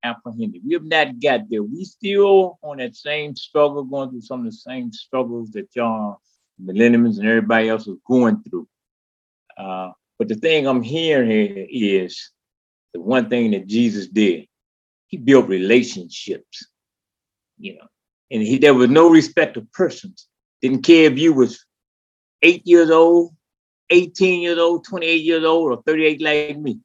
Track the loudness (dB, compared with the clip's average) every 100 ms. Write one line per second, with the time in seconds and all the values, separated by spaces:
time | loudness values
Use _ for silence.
0 | -10 -12 -14 -10 -10 -10 -8 -8 -2 -2
1 | -2 -2 -2 -2 -4 -8 -6 -10 -14 _
2 | -4 0 4 4 2 -6 -16 -12 -12 -12
3 | -8 -8 -8 -14 -6 0 0 0 -8 -8
4 | -10 -12 -14 -10 -10 -12 -14 -12 -12 -14
5 | -10 -6 -6 -8 -12 -14 -12 -6 -6 -4
6 | -8 -10 _ _ _ _ -10 2 2 4
7 | 2 0 0 0 0 0 0 -4 -6 -16
8 | _ 2 2 0 -6 -14 -14 _ _ _
9 | _ _ _ _ _ -18 -14 -12 -12 -16
10 | _ _ -8 -4 0 0 0 -2 -4 -6
11 | 0 0 2 0 0 -4 -10 -4 0 0
12 | -2 -12 -20 _ _ _ _ _ _ -12
13 | -2 -2 0 -2 -2 -2 -4 -2 -2 -2
14 | -6 0 0 0 -8 _ _ _ _ _
15 | _ -8 4 4 4 -2 2 0 0 -10
16 | -16 -18 -12 -14 _ -20 -20 _ _ _
17 | _ _ _ _ _ _ -18 -18 _ _
18 | _ _ _ -6 -2 4 4 6 4 6
19 | 8 6 4 -2 -2 -4 -16 -6 -6 -6
20 | -20 -20 _ _ _ _ -4 -2 4 6
21 | 6 4 0 2 0 -2 _ _ _ _
22 | _ _ _ _ 2 2 4 4 6 6
23 | 6 4 0 _ _ _ _ _ _ 2
24 | 2 -2 0 0 -2 0 0 0 -6 -8
25 | -2 -2 0 0 2 2 0 -2 -2 0
26 | 0 0 -2 -2 -4 -8 -8 -10